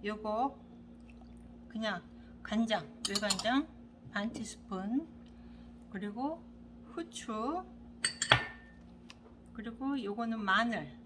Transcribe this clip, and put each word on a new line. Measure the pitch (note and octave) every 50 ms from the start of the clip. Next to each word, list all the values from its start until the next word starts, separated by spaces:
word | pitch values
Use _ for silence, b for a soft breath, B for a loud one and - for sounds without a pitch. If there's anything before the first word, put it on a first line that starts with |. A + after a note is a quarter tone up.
| G#3
요거 | G3+ G#3+ G#3+ - G#3+ G#3+ A3 B3+ C#4 - - - - - - - - - - - - - - - - - - - - - - - -
그냥 | - A3 A3+ G#3+ G3 F3 - B B B B B B B
간장, | - - G#3+ A3 A3+ A3+ G#3+ F#3 D#3+ - - - - -
멸간장 | G3 G3 G#3+ G3+ F#3+ F#3 - G#3+ B3 C4+ D#4 - - - - - - - - -
반 | - G3+ G3+ A#3
티스푼, | - - A3 - - - - - G3 F#3 F#3+ G#3 A#3+ C#4 E4 - - - - B B B B B B B B B B B B -
그리고 | - G3 G3 G#3 G#3 A#3 C4 D4 E4 E4+ - - - - - - - - - -
후추, | - F4+ E4 - - - - - A3 G#3+ A3+ C4 D#4+ F4+ F#4 - - - - - - - - - - - - - - - - - - - - - - - - - - - - - - - - - - - - -
그리고 | - - G#3 A#3 A#3 A#3 C4 C#4 C#4+ C4+
요거는 | A3+ G3 G3+ A#3 A#3 A3+ A3+ A3
마늘. | G#3 G3 F#3 G#3 A#3 A#3+ A3+ F3+ D3 C#3 - - -